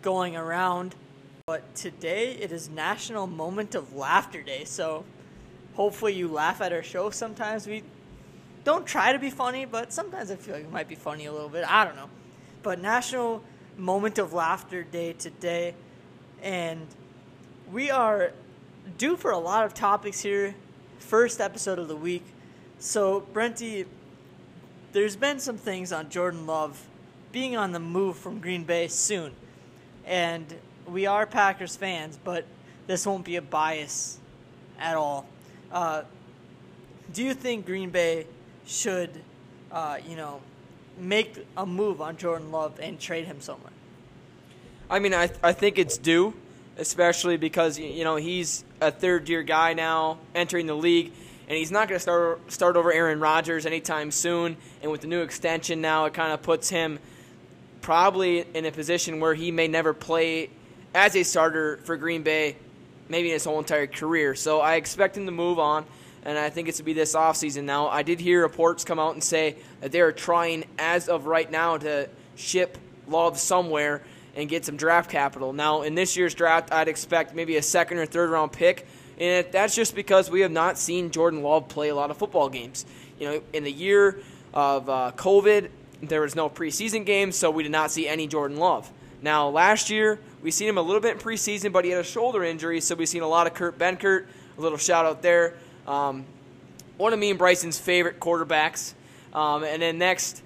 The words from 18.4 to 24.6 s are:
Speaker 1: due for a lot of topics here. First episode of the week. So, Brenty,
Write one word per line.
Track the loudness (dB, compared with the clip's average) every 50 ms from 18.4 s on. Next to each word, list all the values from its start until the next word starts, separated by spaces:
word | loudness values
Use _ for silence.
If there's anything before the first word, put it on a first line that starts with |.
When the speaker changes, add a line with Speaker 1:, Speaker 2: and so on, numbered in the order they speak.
| -20 -20 -20 -20 -20 -20 -20 -20 -18 -18 -6 -4
Speaker 1:
due | -2 -2 0
for | 0 0 -2
a | -2 0
lot | -2 0 0 0 0
of | 0 -2
topics | -2 2 2 2 2 0 -6 -8 -6
here. | -4 -2 -2 0 -2 -2 -6 -10 -20 -20 -20 -20 -20 -20 -20 -20
First | -8 0 4 4 4 4 2 -4
episode | -6 -6 -6 -6 -6 -6 -4 -6
of | -6 -8
the | -10
week. | -8 -6 -6 -6 -6 -8 -14 -20 -20 -20 -20 -20 -20 -20 -20 -20 -14
So, | -10 -4 0 0 2 2 0 -2 -4 -6 -4
Brenty, | -4 -4 -4 -4 -8 -10 -8 -8 -8 -10 -10 -14 -20 -20 -20 -20 -20 -20 -20 -20 -20 -20 -20 -20 -20